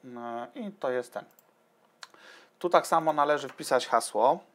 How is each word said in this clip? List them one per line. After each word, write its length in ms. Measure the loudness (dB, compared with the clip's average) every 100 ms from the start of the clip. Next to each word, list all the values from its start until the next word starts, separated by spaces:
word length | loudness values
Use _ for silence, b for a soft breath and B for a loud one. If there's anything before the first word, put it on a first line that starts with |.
| -16 -12
E, 300 | -10 -8 -10 -10
i 160 | -12
to 180 | -6 -2
jest 240 | -2 -4
ten. 120 | -10 -12 _ _ _ _ _ _ _ -20 B B B B _
Tu 100 | 2
tak 180 | 2 4
samo 260 | 0 2
należy 360 | 2 2 2 -2
wpisać 380 | -10 0 0 4
hasło. 520 | 0 0 2 2 2 -6